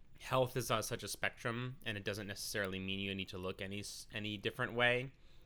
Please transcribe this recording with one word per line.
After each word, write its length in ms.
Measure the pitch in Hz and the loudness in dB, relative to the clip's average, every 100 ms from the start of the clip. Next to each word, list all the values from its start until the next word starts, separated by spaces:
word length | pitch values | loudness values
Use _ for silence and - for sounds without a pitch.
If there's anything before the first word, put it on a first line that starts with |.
| - - | -18 -10
health 340 | - 131 127 131 | 2 4 6 2
is 140 | 113 | 2
on 120 | 113 | 2
such 200 | 101 117 | 2 -4
a 60 | 101 | -4
spectrum, 680 | - 98 - 123 117 127 127 | 0 0 2 -2 -2 -4 -4
and 120 | 123 104 | -4 -2
it 80 | |
doesn't 220 | 98 101 101 | -2 -2 -4
necessarily 520 | 98 - 107 98 95 | -6 -2 0 0 0
mean 220 | 95 98 | -2 0
you 140 | 98 | 0
need 140 | 95 92 | -2 -4
to 80 | 95 | -4
look 220 | 92 98 | -4 -4
any 200 | 98 101 | -4 -6
s-, 260 | 98 - - | -6 -10 -8
any 220 | 110 107 104 | -4 -2 -2
different 360 | 110 - 117 | -2 0 0
way. 380 | 117 120 123 135 - - - | 6 6 6 0 -10 -18 -18